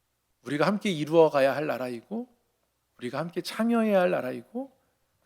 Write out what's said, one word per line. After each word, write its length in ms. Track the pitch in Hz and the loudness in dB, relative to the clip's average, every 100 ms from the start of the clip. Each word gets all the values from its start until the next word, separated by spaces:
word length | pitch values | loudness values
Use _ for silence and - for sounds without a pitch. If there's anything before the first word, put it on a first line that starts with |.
| _ _ _ _ | _ _ _ _
우리가 240 | 117 147 156 | -8 -2 0
함께 240 | 202 214 | 0 -2
이루어가야 640 | 160 147 165 156 143 135 | -4 2 6 6 6 2
할 120 | 127 151 | 0 -4
나라이고, 640 | 120 127 120 - 214 247 _ _ _ _ _ _ _ | -4 -6 -8 -10 -10 -10 _ _ _ _ _ _ _
우리가 220 | 123 135 | -8 -6
함께 200 | 170 175 | -6 -8
참여해야 600 | - - 226 233 220 196 | -8 -2 0 2 4 4
할 100 | 180 | 2
나라이고, 680 | 151 127 127 117 240 269 _ _ _ _ _ | 0 -4 -8 -10 -12 -12 _ _ _ _ _